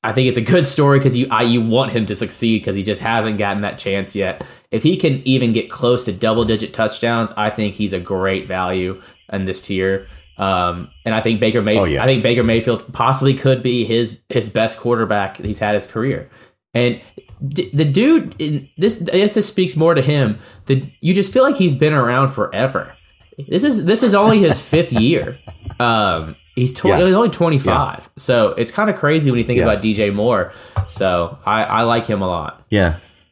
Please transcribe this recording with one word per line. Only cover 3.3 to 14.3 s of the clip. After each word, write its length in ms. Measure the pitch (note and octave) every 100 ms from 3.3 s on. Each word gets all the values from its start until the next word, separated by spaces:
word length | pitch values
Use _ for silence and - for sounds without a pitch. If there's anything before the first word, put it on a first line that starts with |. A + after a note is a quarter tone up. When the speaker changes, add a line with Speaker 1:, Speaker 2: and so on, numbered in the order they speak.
| G#2
Speaker 1:
gotten 240 | G2+ G2
that 160 | G2+ -
chance 360 | G2+ G2 G2
yet. 320 | G2+ F#2 - - - _
If 140 | A2
he 120 | D#3 F#3
can 260 | D#3+ C3+
even 280 | C3 C3 A#2+
get 180 | A2 -
close 340 | - A#2+ B2
to 80 | A2+
double-digit 600 | F2+ A2 A2 A2+ G#2+ G#2+
touchdowns, 600 | - A2 - A#2 A#2 A2 -
I 140 | G#2+
think 240 | G#2+ G#2
he's 180 | F2+ G2+
a 60 | F#2
great 460 | F2 F#2+ F#2+ F#2+ -
value 540 | F#2 F#2 F#2 F2+ F#2+ - - -
in 120 | G2
this 160 | F#2+ F#2
tier. 460 | - G2 F#2+ G2 - - - -
Um, 520 | G2 F#2 F2 F2 - - A#2
and 80 |
I 60 | A2
think 180 | A2+ G#2+
Baker 240 | A2 A#2
Mayf-, 160 | G#2+ G#2+
Speaker 2:
Oh, 60 |
yeah. 180 | F2+ C#2
Speaker 1:
I 40 | C3
think 180 | C3
Baker 180 | G#2+ A#2+
Mayfield 500 | A2+ A#2 B2 A2+ -
possibly 420 | - A#2+ C3+ C3+
could 280 | C3+ C3+ B2+
be 220 | B2 B2
his, 340 | G#2+ A#2 A#2 - _